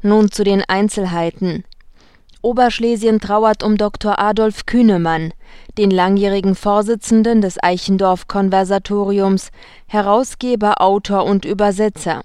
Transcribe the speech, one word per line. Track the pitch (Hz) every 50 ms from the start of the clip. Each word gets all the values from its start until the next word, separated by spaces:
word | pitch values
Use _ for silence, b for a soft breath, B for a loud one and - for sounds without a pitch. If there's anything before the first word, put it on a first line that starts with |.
Nun | - 202 208 214 214 208
zu | - - 208
den | 202 196 196 190 -
Einzelheiten. | 190 190 208 214 - 214 196 180 175 175 165 170 - - 185 180 165 - 185 - - - - - b b b b b b b b b -
Oberschlesien | - 226 240 240 254 240 226 - 233 233 240 214 208 226 220 214
trauert | - - 202 214 220 220 214 - -
um | 214 214
Doktor | 202 214 208 208 - - 214 202 -
Adolf | - 208 214 208 220 214 208 - - -
Kühnemann, | - 240 247 220 202 175 170 165 165 160 160 160 - b b b b b b b b -
den | 208 202
langjährigen | 190 185 180 185 196 202 202 202 196 202 190 196 190
Vorsitzenden | - - 208 202 208 208 208 233 220 - - 226 220 220 233 233 220
des | 208 185 175 -
Eichendorff-Konversatoriums, | - 175 180 185 - - 196 190 196 190 185 185 - - - 202 196 190 185 190 190 185 196 196 190 - 208 202 202 196 202 202 196 196 196 190 - - B B B B B B B B
Herausgeber, | - 214 202 196 202 226 262 - - - - 247 247 220 208 208 208 -
Autor | - 190 196 202 202 - 202 196 185
und | - 202 196 -
Übersetzer. | - 208 190 208 208 196 190 214 214 202 - - 180 156 - 127